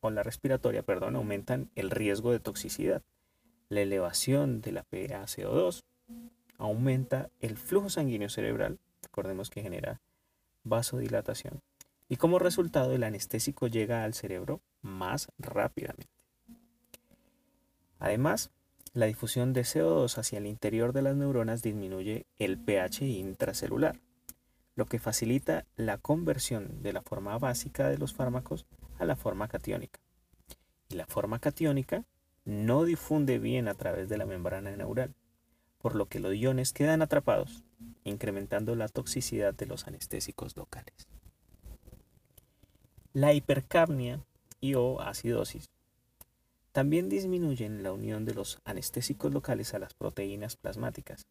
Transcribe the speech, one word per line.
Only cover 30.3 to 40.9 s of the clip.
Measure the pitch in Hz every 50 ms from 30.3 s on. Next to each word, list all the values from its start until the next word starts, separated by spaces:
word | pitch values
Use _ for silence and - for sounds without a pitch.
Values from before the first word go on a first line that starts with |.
| _ _ _ _ - _ _ _ _ _ _ _
Y | -
la | 90 80
forma | - - - 98 101 113 120
catiónica | - 196 - - 165 156 143 135 131 - - 202 240 _ _ _ _ _ _ _ _
no | - 104 104 107 113 123 143 165
difunde | 170 170 156 - - 151 156 147 131 127 113
bien | 110 113 123 127 120
a | 104 98
través | - - - - 92 95 92
de | 107 104
la | 101
membrana | 95 98 90 87 90 95 95 101 101 98
neural, | 101 - 107 107 120 - - - _ _ _ _ _ _ _ _ _ _ _ _ _
por | - 120 110
lo | 107 101
que | - - -
los | 98 92 98
iones | 104 113 131 131 127 127 - -
quedan | - 143 151 160 160 160
atrapados, | 151 - 147 - - - - - - - - - _ _ _ - - - _ _
incrementando | 101 101 104 - 110 98 98 101 98 - 101 110 110 117
la | 117 110
toxicidad | 107 - - 127 - - 127 123 - - 107 104 101 95
de | - 104
los | - 85 - - -
anestésicos | - - - - - 101 - - - - - - -
locales. | - - - - - - -